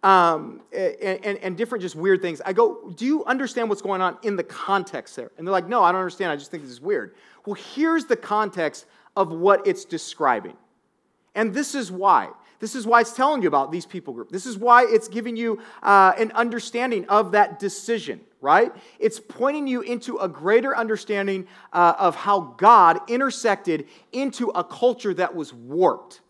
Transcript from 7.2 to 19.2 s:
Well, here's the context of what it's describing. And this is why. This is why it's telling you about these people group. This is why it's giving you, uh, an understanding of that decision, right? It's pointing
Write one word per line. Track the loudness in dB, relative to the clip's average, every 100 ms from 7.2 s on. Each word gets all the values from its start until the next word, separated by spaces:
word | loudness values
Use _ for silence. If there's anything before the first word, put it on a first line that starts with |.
| _ _ -14
Well, | -12 -12 -2
here's | 0 0 0
the | -4
context | -2 -2 -2 -2 -4 -6 _ _ _ -2
of | -2
what | 2 4 4 2
it's | -2 -6
describing. | -12 -12 -2 0 0 -4 -20 _ _ _ _ _ _ _
And | -4 -2
this | -2 -6 -6
is | -8
why. | -2 4 4 2 -14 _ _
This | -10 -8
is | 2
why | 2
it's | 2
telling | 0 0 2
you | 0
about | 0 -2
these | -6 -10
people | -14 -14
group. | -14 -12
This | -12 -12
is | -4
why | 6 6 6
it's | 2 0
giving | -8 -8 -6
you, | -4 -4 -8 -8
uh, | 4 6 6 4
an | -2
understanding | -2 -4 -4 -8 -6 -4 -4 0
of | 0 2
that | 2 2 0
decision, | -8 -8 -6 -6 -4 -14 _ _
right? | 4 4 4 -2 -20 _
It's | -4
pointing | -4